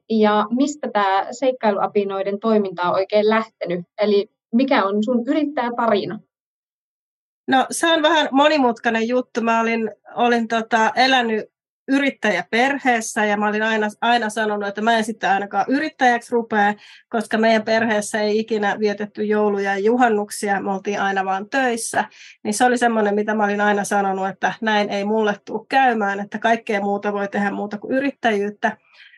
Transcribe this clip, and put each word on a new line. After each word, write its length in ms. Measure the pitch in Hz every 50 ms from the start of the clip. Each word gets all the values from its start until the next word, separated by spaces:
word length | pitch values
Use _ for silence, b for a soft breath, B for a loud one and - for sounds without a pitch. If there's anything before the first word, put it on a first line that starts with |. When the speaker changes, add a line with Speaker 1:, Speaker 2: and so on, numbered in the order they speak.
| - _
Speaker 1:
ja 360 | 226 220 214 208 208 208 214 214
mistä 400 | 240 254 285 294 - - - 226 -
tää 340 | 208 202 190 190 196 190 -
seikkailuapinoiden 1080 | - - 277 254 254 - - 214 202 - 190 190 - 208 202 196 196 196 190 196 202 208
toiminta 420 | 226 226 220 214 202 190 175 175
on 120 | 175 175 -
oikein 360 | 185 190 - 208 214 208 214
lähtenyt. 560 | 220 226 220 - _ _ - 175 175 180 175 - _ -
Eli 280 | 208 208 202 202 196 - _ _ _ _ -
mikä 320 | 233 277 269 277 226 190
on 180 | 196 202 208 214
sun 200 | 262 254 226 233 269
yrittäjätarina? 920 | 302 320 294 285 - 262 240 240 240 247 240 262 214 196 - 180 180 - - _ _ _ _ _ _ _ _ _ _ _ _ _ _ _ _ _ _ _ _ _ _ _ _ -
Speaker 2:
No, 180 | 262 262 247 -
se 160 | 247 - - 330
on 140 | 330 330
vähän 260 | 294 311 339 311 285 -
monimutkainen 760 | 233 269 285 302 311 294 254 240 226 - - 240 220 226 226 226
juttu. 340 | 247 254 247 - _ 240
Mä 200 | 226 226 226 226
olin, 300 | 226 226 226 226 220 208 - - _ - -
olin 320 | - 240 240 240 233 226 220
tota, 440 | 226 226 220 226 - 226 220 220 -
elänyt 500 | 220 254 262 269 254 240 226 220 214 - - _ _ _ _ _ _ _ -
yrittäjäperheessä 1300 | 269 277 285 269 262 - - 214 185 175 180 - - 226 247 269 285 262 - 262 240 226 220 - - 226 214
ja 120 | 208 208 208
mä 100 | 208 208
olin 160 | 208 214 214
aina, 240 | 226 220 214 214 208 208 -
aina 280 | - 233 240 240 220 214
sanonut, 380 | - 226 220 208 208 208 202 202
että 140 | 202 208
mä 160 | 214 226 233 226
en 60 | 220
sitten 260 | 233 220 - - 180
ainakaan 360 | 190 196 202 202 202 196 190 -
yrittäjäksi 640 | 262 285 311 311 - - 262 247 240 233 - -
rupea, 420 | 247 233 226 226 220 208 202 208 208 208 B B B B B _
koska 280 | - 226 208 - - 220
meidän 260 | 220 226 226 220 208
perheessä 580 | 226 220 226 226 240 214 208 202 - - 214
ei 180 | 208 208 208 220
ikinä 400 | 220 220 226 214 208 202 185 208
vietetty 440 | 214 208 202 208 208 208 - 214 214
jouluja 480 | 208 214 208 214 208 202 196 196 196
ja 60 | 196 196
juhannuksia, 840 | 196 220 240 247 254 233 220 208 208 208 - - - 202 196 190
me 100 | 196 202
oltiin 300 | 196 190 190 214 202 -
aina 240 | 196 196 196 196 190
vaan 240 | 190 190 190 208 208
töissä. 560 | - 269 262 247 233 233 - - - 202 214 B B B B B B B _
Niin 100 | 214 208
se 120 | - 254
oli 120 | 247 247 247
semmoinen, 380 | 240 233 226 220 208 208 202
mitä 180 | 208 208 220 214
mä 100 | 214 208
olin 180 | 202 202 202
aina 220 | 208 208 208 202 196
sanonut, 440 | - 208 202 196 196 190 196 190 196
että 260 | 190 - - 196 185 -
näin 280 | 226 220 214 208 208 202
ei 160 | 208 202 202
mulle 300 | 208 214 220 214 208 202 - _
tule 200 | - 233 208 - _
käymään, 500 | - 269 269 254 233 226 202 196 196 196
että 200 | 202 202 - 214
kaikkea 420 | - 226 233 226 - - 214 196
muuta 320 | 202 202 202 202 208 208 208
voi 140 | 202 202 196
tehdä 240 | - 208 202 202
muuta 260 | 196 202 202 208 214 208
kuin 200 | - - 254 262
yrittäjyyttä. 800 | 277 277 - _ - 233 214 202 202 208 208 - - 214 - b b b b b b b b